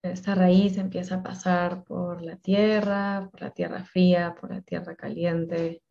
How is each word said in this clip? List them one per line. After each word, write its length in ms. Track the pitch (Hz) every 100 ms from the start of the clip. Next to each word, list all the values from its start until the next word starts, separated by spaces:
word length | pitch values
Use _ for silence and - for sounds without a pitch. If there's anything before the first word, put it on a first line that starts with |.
Esta 340 | 180 185 - 190
raíz 420 | 185 185 202 190
empieza 380 | 190 180 180 185
a 80 |
pasar 600 | 185 185 185 180 175 185
por 380 | - 180 180 170
la 160 | 165 -
tierra, 880 | - 202 214 214 202 202 196 196 190
por 120 | -
la 100 | -
tierra 320 | - 170 -
fría, 520 | 185 185 180 175 175 170
por 140 | -
la 80 | 190
tierra 340 | - 170 175 -
caliente 880 | 143 156 175 170 165 165 165 165 _